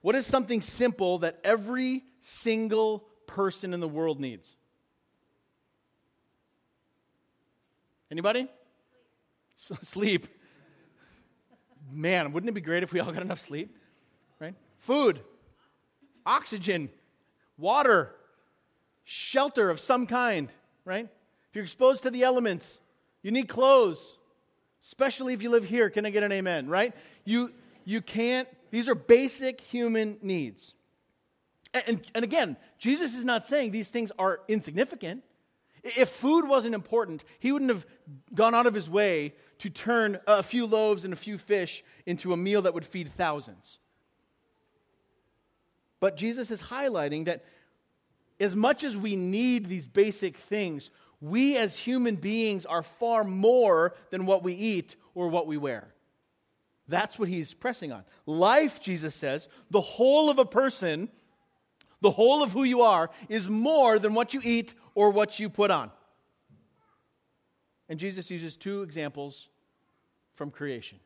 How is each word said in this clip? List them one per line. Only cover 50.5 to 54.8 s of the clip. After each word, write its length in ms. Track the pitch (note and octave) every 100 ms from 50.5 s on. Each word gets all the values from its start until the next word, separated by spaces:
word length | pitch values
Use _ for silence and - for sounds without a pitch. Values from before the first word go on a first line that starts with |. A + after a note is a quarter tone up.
| G#3 F#3+ D3 - _ _ _
we 380 | D3 G#3+ C#4 C4+
as 200 | G#3+ -
human 380 | A#3 B3+ A#3+ G3
beings 500 | F#3+ A3+ A3 G3 -
are 160 | E3+
far 420 | D#3+ - A#3 A3+
more 680 | G3+ F#3+ G#3+ B3+ A3 E3 F3 F3 _
than 160 | F#3 F#3+
what 160 | F#3+
we 140 | F3+ F3+
eat 400 | A3 F#3+